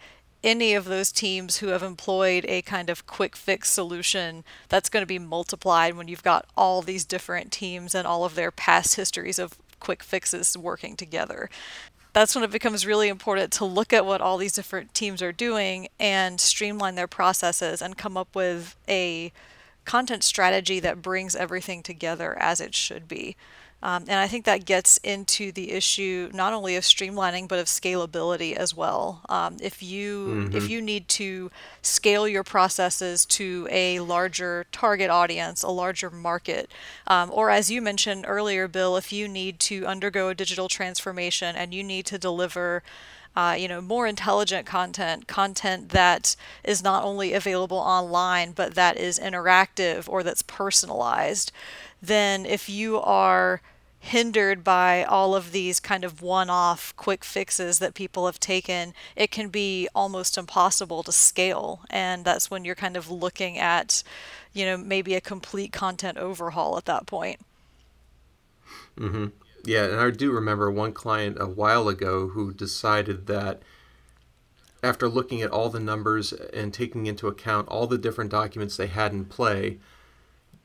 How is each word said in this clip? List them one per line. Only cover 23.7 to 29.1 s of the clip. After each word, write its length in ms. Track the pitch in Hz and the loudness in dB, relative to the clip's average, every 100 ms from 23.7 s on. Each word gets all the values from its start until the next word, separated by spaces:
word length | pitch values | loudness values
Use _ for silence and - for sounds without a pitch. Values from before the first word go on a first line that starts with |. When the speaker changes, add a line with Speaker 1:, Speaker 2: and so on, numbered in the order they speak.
| _ | _
Speaker 1:
Um, 200 | - 180 170 | -4 -4 0
and 140 | 196 | 2
I 80 | 196 | 2
think 160 | 233 | 0
that 200 | 220 196 | 2 2
gets 340 | 185 185 - - | 4 4 6 6
into 520 | - 196 196 - 202 | 4 -4 0 -2 -2
the 220 | 185 180 | -8 -6
issue 580 | 185 - - 196 180 180 | -2 0 0 0 -4 -6
not 200 | 190 190 | -2 0
only 240 | 220 190 180 | 0 -2 2
of 80 | |
streamlining, 640 | 180 - 196 202 185 180 185 | 4 4 2 -2 0 -2 -2
but 100 | 185 | -2
of 80 | 165 | 0
scalability 880 | - 185 180 170 170 170 170 165 | -2 0 -2 -2 -2 -2 -2 -2
as 220 | - 175 160 | -2 -2 -2
well. 460 | 160 - - | -2 0 -2